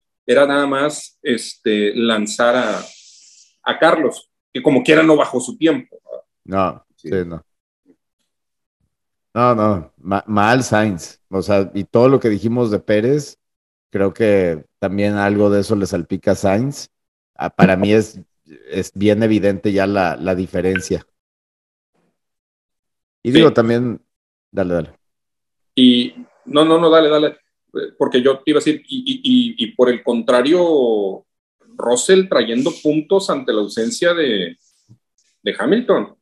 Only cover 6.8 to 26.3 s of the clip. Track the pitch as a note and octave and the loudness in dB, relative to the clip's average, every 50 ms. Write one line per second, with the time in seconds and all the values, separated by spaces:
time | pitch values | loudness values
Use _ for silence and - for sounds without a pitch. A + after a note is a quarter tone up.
6.8 | _ _ _ _ - D#2 F#2+ F#2+ F2+ E2+ E2 D#2+ - _ _ _ _ _ _ _ | _ _ _ _ -10 -6 -4 -4 -4 -6 -10 -16 -18 _ _ _ _ _ _ _
7.8 | _ _ _ _ _ _ _ _ _ _ _ _ _ _ _ _ _ _ _ _ | _ _ _ _ _ _ _ _ _ _ _ _ _ _ _ _ _ _ _ _
8.8 | _ _ _ _ _ _ _ _ _ _ - A#2 B2 B2 B2 A2 G#2+ G#2+ G2+ F2+ | _ _ _ _ _ _ _ _ _ _ -2 0 2 2 2 2 2 0 0 -2
9.8 | D2+ - _ _ C2+ F2+ G2 G2+ - G#2+ G#2+ G#2 G2+ A2 B2 C3 A#2+ - A2 G#2+ | -6 -12 _ _ -6 -4 -4 -4 -4 -2 0 2 2 4 2 2 2 2 2 2
10.8 | G#2+ G#2+ F#2+ D#2+ - - - _ _ - F#2 F#2+ F2 G2 G2+ G2 G2 - - G2+ | 2 0 -2 -6 -10 -16 -20 _ _ -8 -6 -4 -2 0 0 0 0 -2 -6 -10
11.8 | F#2 - - A#2 A#2+ C3 C#3 B2 - A2+ G#2 G2+ F#2+ A2+ A#2 B2 B2 A2 G#2 F#2+ | -6 0 2 4 4 6 4 4 2 0 -2 -2 -2 -4 -2 -2 -2 -2 -2 -4
12.8 | - - G#2+ G#2 G#2+ B2+ C#3+ D3+ C#3+ - - _ _ _ _ _ _ _ _ _ | -2 0 0 0 2 0 0 -2 -4 -8 -18 _ _ _ _ _ _ _ _ _
13.8 | _ _ - G2 G2 G2 E2+ - A2+ G#2 G2+ G2 F#2 F2 E2 D2+ C2+ _ _ - | _ _ -4 -2 -2 -2 0 0 2 2 2 2 2 0 -2 -6 -10 _ _ -8
14.8 | G2 F#2+ F#2+ G2+ G2+ G#2 G#2 G#2 G2+ G2+ G#2 G2+ G#2 G#2 G2+ G2+ F#2+ - A2 G2+ | -6 -4 -2 -2 -2 -2 0 0 0 0 2 2 2 2 2 0 0 -2 -2 -2
15.8 | F#2+ - G2 F2 D#2+ - G2 F2+ - G2+ F#2+ - - G2 F#2+ G#2 B2+ C#3+ C#3+ - | -2 -4 -4 -6 -6 -6 -8 -4 -2 -2 -2 0 0 0 0 0 -2 -4 -6 -10
16.8 | - - _ _ _ _ _ _ _ _ _ - - F2 - - F2+ F#2+ F#2 F2+ | -16 -20 _ _ _ _ _ _ _ _ _ -10 -10 -6 0 2 2 2 2 2
17.8 | G2+ G2+ G#2+ A2 G#2+ - - F#2 E2+ _ _ _ _ D#2 D#2 A#1 A1 C2 D2+ F#2+ | 2 2 4 2 2 0 -6 -20 -20 _ _ _ _ -20 -20 -20 -14 -10 -6 -6
18.8 | F2+ - - F#2+ G2+ G#2+ G#2 G#2 A2+ A2 G#2+ G2+ F2+ G2+ G2 F2+ - G#2+ G2 F#2+ | -6 -8 -6 0 2 2 2 4 2 2 2 2 2 0 -2 -2 -2 -2 0 0
19.8 | F#2+ G2 G2+ G2 F#2 E2+ C#2 B1 D#2 F#2+ F#2 F2+ F#2+ - - F2+ E2+ F#2 F#2+ - | 0 0 0 0 0 0 -2 -4 -4 -4 -4 -4 -4 -6 -4 -4 -2 -2 -2 -2
20.8 | - - F2+ E2 - _ _ _ _ _ _ _ _ _ _ _ _ _ _ _ | -4 -4 -6 -6 -8 _ _ _ _ _ _ _ _ _ _ _ _ _ _ _
21.8 | _ _ _ _ _ _ _ _ _ _ _ _ _ _ _ _ _ _ _ _ | _ _ _ _ _ _ _ _ _ _ _ _ _ _ _ _ _ _ _ _
22.8 | _ _ _ _ _ _ _ _ - A#2 B2+ D#3+ D#3+ C#3+ - A#2+ A2+ A2+ A#2 A#2+ | _ _ _ _ _ _ _ _ -2 2 4 6 6 6 4 4 2 2 2 0
23.8 | B2 A#2+ G#2 - _ _ _ _ _ _ _ _ _ _ - G2 F#2+ F2+ F2 E2+ | -2 -4 -6 -8 _ _ _ _ _ _ _ _ _ _ -6 -4 -2 -2 -2 -4
24.8 | D#2+ D#2 - _ _ _ _ _ _ _ _ _ _ _ _ _ _ _ - C3 | -4 -8 -14 _ _ _ _ _ _ _ _ _ _ _ _ _ _ _ 0 4
25.8 | B2+ B2 B2 B2 A#2+ B2 - - - _ | 4 6 4 4 0 -6 -8 -16 -20 _